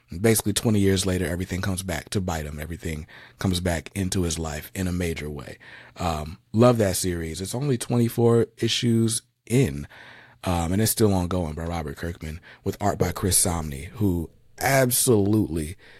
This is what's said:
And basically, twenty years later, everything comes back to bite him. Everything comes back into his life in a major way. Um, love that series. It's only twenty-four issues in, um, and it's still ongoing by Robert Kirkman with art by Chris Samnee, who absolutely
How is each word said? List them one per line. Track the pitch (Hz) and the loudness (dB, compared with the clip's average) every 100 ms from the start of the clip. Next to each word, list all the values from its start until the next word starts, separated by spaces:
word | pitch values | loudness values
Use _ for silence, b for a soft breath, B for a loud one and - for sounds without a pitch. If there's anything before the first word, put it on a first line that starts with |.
| b | b
And | 85 | 0
basically, | 113 110 107 | 2 2 0
twenty | - 117 104 | 0 2 4
years | 98 95 95 | 4 2 2
later, | 92 82 | 0 -2
everything | 87 92 90 | -4 -4 -4
comes | 98 90 | -4 -4
back | 95 80 - | -4 -6 -4
to | 107 | -4
bite | 92 82 76 | -2 -4 -6
him. | 73 | -8
Everything | 78 82 85 78 78 B B B | -10 -8 -6 -8 -10 B B B
comes | 98 90 | 0 0
back | 90 82 - | 0 -2 -4
into | 98 92 98 | -4 -2 0
his | 85 80 | -2 -2
life | 78 76 - | -6 -8 -8
in | - 90 | -6 -4
a | |
major | 90 87 80 76 | -2 -2 -4 -8
way. | 71 - - B B B - | -10 -12 -16 B B B -6
Um, | 90 78 76 - _ | -4 -4 -6 -14 _
love | 107 123 117 | 4 6 6
that | 98 87 | 2 0
series. | 92 85 80 80 | -2 -4 -6 -8
It's | 95 120 | -8 -4
only | 147 120 | -2 -2
twenty-four | - 120 117 - 117 117 113 - | 0 0 2 4 4 4 2 -2
issues | 113 - 120 113 113 117 - _ - | -2 0 2 2 2 0 -8 _ 0
in, | 120 107 69 73 B B B B B - | 2 2 -2 -10 B B B B B -2
um, | 85 82 | -2 0
and | 95 | 0
it's | 110 | 2
still | - 107 | 2 4
ongoing | 95 87 90 80 76 | 2 0 -2 -4 -6
by | 82 | -6
Robert | 85 73 69 | -6 -6 -8
Kirkman | 85 85 80 78 B B | -8 -8 -10 -12 B B
with | 98 - | -6 -2
art | 101 - | 0 0
by | 90 | 0
Chris | - 95 - | 0 2 2
Samnee, | 95 85 78 67 78 - | 2 0 -4 -8 -10 -2
who | 104 87 80 - - - | 0 0 -4 -12 -20 -2
absolutely | 131 135 127 127 131 107 98 107 76 82 78 87 b | 2 4 4 2 4 4 4 2 2 -2 -6 -8 b